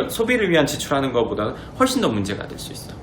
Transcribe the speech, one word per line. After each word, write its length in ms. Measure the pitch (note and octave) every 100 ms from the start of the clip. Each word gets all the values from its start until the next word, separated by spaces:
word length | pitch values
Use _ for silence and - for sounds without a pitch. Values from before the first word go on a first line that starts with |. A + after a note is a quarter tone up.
| -
소비를 420 | - A3+ B3 G3
위한 140 | E3 C#3
지출하는 460 | - - C#3 C3+
것보다는 420 | A#2+ A2+ G2+ A2 C3+ - -
훨씬 220 | C4 C4
더 80 | F#3+
문제가 380 | G#2+ G2 G2+ -
될 100 | -
수 140 | -
있어. 220 | - - -